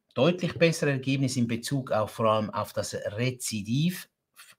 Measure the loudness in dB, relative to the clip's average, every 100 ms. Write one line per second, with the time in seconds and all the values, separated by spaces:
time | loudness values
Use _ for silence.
0 | _ 2 2 2 -2 2 2 4 0 0
1 | 0 0 2 2 0 0 -2 -4 0 -2
2 | -2 0 2 4 2 -4 -6 -6 -6 -6
3 | -6 -2 -2 -2 -6 -6 -2 0 0 -2
4 | -10 _ _ -20 -20